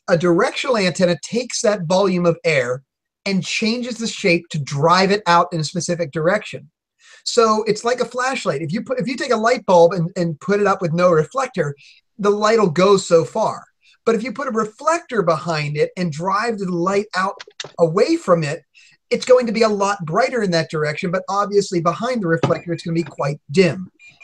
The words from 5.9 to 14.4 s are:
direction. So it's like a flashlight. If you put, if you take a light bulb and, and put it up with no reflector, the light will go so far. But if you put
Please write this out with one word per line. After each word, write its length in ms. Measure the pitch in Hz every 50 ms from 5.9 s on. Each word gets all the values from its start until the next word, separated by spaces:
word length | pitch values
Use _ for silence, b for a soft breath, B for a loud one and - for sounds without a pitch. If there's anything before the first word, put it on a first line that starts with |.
| 175 165 175 143
direction. 600 | - 165 156 175 202 208 - - - - - - _ _ _ _ _ b b b b b b
So 360 | - - 240 226 220 220 214 220
it's 180 | 226 - - -
like 160 | 233 247 247
a 40 | 233
flashlight. 560 | 233 - 254 254 262 269 - - 185 151 139
If 120 | 165 143 170
you 100 | 240 -
put, 160 | - 262 247
if 60 | 165
you 100 | 226 269
take 160 | 233 311 262 240
a 40 |
light 280 | 220 214 233 254 247 -
bulb 280 | - 185 175 170 170 196
and, 160 | 180 160 175 -
and 220 | 185 175 170 156 -
put 200 | - 190 202 208
it 60 | 202
up 160 | 190 196 196 190
with 100 | 165 156
no 180 | 175 180 180
reflector, 640 | 170 151 151 - - 269 262 262 - 185 151 147 143 b b b b b b _ _ -
the 100 | 196 208
light 280 | 202 208 214 214 226 226
will 100 | 208 175
go 260 | 143 175 185 202 202
so 280 | 190 - - 175 165 151
far. 400 | - - 220 214 151 - - - - _ _ b b b b _
But 100 | 233 226
if 80 | 214 220
you 100 | 262 -
put 160 | -